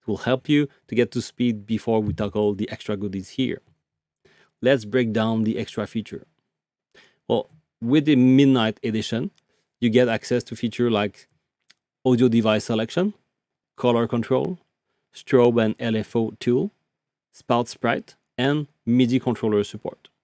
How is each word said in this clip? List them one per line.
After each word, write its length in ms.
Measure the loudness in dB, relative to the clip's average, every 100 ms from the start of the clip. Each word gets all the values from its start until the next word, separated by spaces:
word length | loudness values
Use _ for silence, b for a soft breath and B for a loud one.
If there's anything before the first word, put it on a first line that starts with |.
It 80 | -6
will 80 | -6
help 320 | -2 -4 0
you 180 | 0 0 b _
to 60 |
get 160 | -2 0
to 100 | -2
speed 460 | -8 _ -2 -2 -4
before 340 | -6 -2 -2
we 140 | -2
tackle 400 | -4 -4 -2 -2
the 160 | -2 -6
extra 260 | -8 -8 -6
goodies 320 | -6 -8 -10
here. 320 | -4 -4 -4 _ _ _ _ _ _ b b b _
Let's 220 | 0 0
break 300 | 0 -2 0
down 300 | 0 0 0
the 120 | 0 -2
extra 300 | -6 -8 -6
feature. 400 | -8 -8 -14 -18 _ _ _ _ _ _ b b b _
Well, 220 | -2 -2 _ _ _
with 240 | 0 2
the 100 | 4
Midnight 640 | 4 6 6 6 4 0 -2
Edition, 460 | -6 -4 -4 -6 -6 _ _ _ _ _
you 80 | 2
get 180 | 4 2
access 380 | 0 -2 -4
to 100 | -4
features 380 | -8 -8 -2 0
like 360 | 0 -2 -6 _ _ _ _ _ _ _ _
audio 240 | 2 4 4
device 360 | 4 2 0
selection, 500 | 0 -4 -2 -2 -2 -4 _ _ _ _ _ _
color 280 | 0 2 0
control, 520 | -2 -2 -2 -2 -8 _ _ _ _ _
strobe 500 | -20 0 4 4 4
and 100 | 0 -2
L 180 | -4 -4
F 180 | -2
O 200 | -4 -4 -4
tool, 320 | -2 0 -2 _ _ _ _ _ _
spout 360 | -20 _ -2 -2
sprite, 480 | -4 -2 -2 -6 _ _ -4
and 300 | -2 -2 -4 _
midi 340 | 0 2 2 2
controller 460 | -2 -2 0 0
support. 460 | -2 -6 -12 -14 _ _